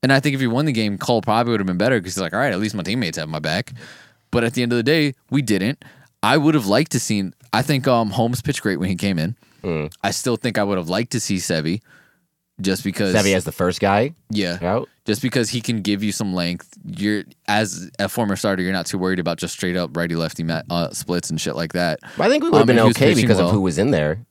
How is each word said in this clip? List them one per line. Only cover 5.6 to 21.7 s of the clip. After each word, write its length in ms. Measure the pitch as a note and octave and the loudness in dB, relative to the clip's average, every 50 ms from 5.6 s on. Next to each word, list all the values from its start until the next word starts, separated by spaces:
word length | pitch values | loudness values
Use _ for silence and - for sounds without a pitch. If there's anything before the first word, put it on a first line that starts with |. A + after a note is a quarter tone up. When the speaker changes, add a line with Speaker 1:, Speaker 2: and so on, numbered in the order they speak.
| F#2 A2 C#3+ _ - - - - - _ _ _ | 2 0 -2 _ -10 -20 -20 -20 -20 _ _ _
Speaker 1:
I 160 | - G#2 B2+ | 2 4 4
would 180 | D#3 D3 D#3 D#3 | 6 6 4 4
have 100 | D3+ A#2 | 4 4
liked 240 | G2 G2+ A#2 D#3 - - | 4 4 4 4 2 0
to 60 | B2+ | -2
seen, 320 | - - A2 G#2 G2 F2+ - _ - _ - | -2 0 -2 -2 -2 -4 -8 _ -12 _ 0
I 100 | G#2+ A#2 | 0 0
think, 240 | - D3+ C3+ B2 | 2 0 0 2
um, 240 | C3+ B2+ A#2 A2+ G#2 | 2 2 2 2 0
Holmes 320 | G2 A#2+ A#2 A#2 B2 B2 - | 0 0 0 0 0 -4 -4
pitched 200 | - C#3 - - | -4 -4 -2 -2
great 180 | G#2+ F#2+ C#2+ | -2 -2 0
when 80 | F2 F#2+ | 0 -2
he 80 | G2 | -2
came 200 | E2+ - G2+ G2 E2 | -2 -2 -2 0 0
in. 160 | D#2 F2 A#2 _ _ _ _ _ - | -2 -2 -4 _ _ _ _ _ -6
Speaker 2:
Mm. 300 | F#2+ E2+ D#2 D2+ D2+ - - - | -4 -4 -4 -4 -6 -8 -4 -4
Speaker 1:
I 80 | G2+ | -4
still 240 | G2 - - C3+ A#2+ | -2 -2 -2 -2 -2
think 240 | A2 - B2 G#2 A2 | 0 -2 -2 0 0
I 60 | G#2 | 0
would 120 | G2 G2+ | 0 0
have 120 | F#2 F2 D#2 | -2 -2 -2
liked 240 | F2 G2 A#2+ A#2+ - | -2 -2 -2 -2 -4
to 80 | A#2+ | -6
see 160 | - - G2+ | -2 -2 -2
Sevi, 440 | F#2 E2+ - F2 D#2+ D#2 D#2 F2 G2+ _ _ - - _ _ _ _ _ _ _ _ _ _ _ _ | -2 -2 -2 -2 -2 0 -2 -4 -4 _ _ -20 -20 _ _ _ _ _ _ _ _ _ _ _ _
just 220 | G2 F#2+ F#2+ F2 - | -2 -2 -2 0 -2
because 300 | G2 F#2 - G#2+ F#2+ F2+ | -4 -2 0 0 2 2
Speaker 2:
Sevi 180 | G#2+ G2+ G2 G2 | 4 4 4 2
as 100 | F#2 E2+ | 2 0
the 80 | D#2+ D2+ | -4 -4
first 280 | - F2 F2+ F2+ - | -2 0 0 0 2
guy 320 | - G2 G2 G#2 A#2 C#3+ E3 _ _ _ | 2 2 4 4 2 0 -4 _ _ _
Speaker 1:
Yeah. 280 | A2 G#2 G2 F2 F2 F2 | -4 -2 -2 -2 -4 -4
Speaker 2:
out? 280 | E2 F2 G2 A#2+ - - _ _ _ | -4 -2 -2 -2 -4 -6 _ _ _
Speaker 1:
Just 160 | - G#2+ A#2 - | -4 -2 -2 -2
because 280 | B2+ - C3 A#2 G#2+ | -2 0 0 0 0
he 100 | - B2 | -2 -4
can 220 | G#2+ - A#2+ A2 F#2+ | -4 -2 -4 -2 0
give 200 | G2 G#2 G2 G#2 | -2 -2 0 0
you 80 | G#2+ F#2+ | -4 -2
some 220 | - A2+ G2+ F#2 | -2 -4 -4 -2
length. 340 | F2+ F2 F2 F2 E2+ - _ - - - | -2 -2 -2 -4 -6 -8 _ -20 -20 -16
You're, 380 | - - - G2 G#2 G#2+ G#2 F#2 - - _ _ - | -14 -10 -4 -2 -2 -2 -2 -4 -8 -18 _ _ -2
as 420 | G#2 G#2 A2 G2+ F#2+ F2+ F2+ F2 _ - | 0 0 0 0 -4 -10 -14 -16 _ -6
a 100 | G2+ F#2 | -6 -4
former 280 | - - A#2 G2+ G2 | -2 -2 -2 -2 -2
starter, 260 | F2+ - G#2+ G2 F2+ F#2 | 0 0 0 0 0 0
you're 100 | F2+ F#2+ | -2 -2
not 140 | F#2 F2 | -4 -4
too 120 | - - G2 | -4 -4 -2
worried 200 | F2+ F#2 F#2 F2+ | 0 0 0 0
about 180 | E2+ E2 E2+ D#2+ | 0 -2 -2 -4
just 160 | - E2+ - | -4 -8 -6
straight 220 | - - F#2 F2 | -4 -4 -4 -2
up 200 | F2+ F2 D#2+ - | -2 -4 -4 -4
righty-lefty 460 | E2+ E2+ E2+ F2 E2 E2 D#2+ - - E2+ | -4 -4 -2 -2 -2 -4 -4 -4 -6 -4
ma-, 200 | D#2+ E2 D#2+ - - | -4 -4 -4 -4 -4
uh, 200 | F2 F2 E2+ - | -4 -2 -2 -2
splits 400 | - - - - F2+ F2 - - | -6 -10 -6 -4 -4 -4 -2 -4
and 100 | E2 D#2 | -6 -4
shit 160 | - E2+ C2+ | -4 -4 -4
like 160 | B1 E2+ D#2+ | -4 -6 -4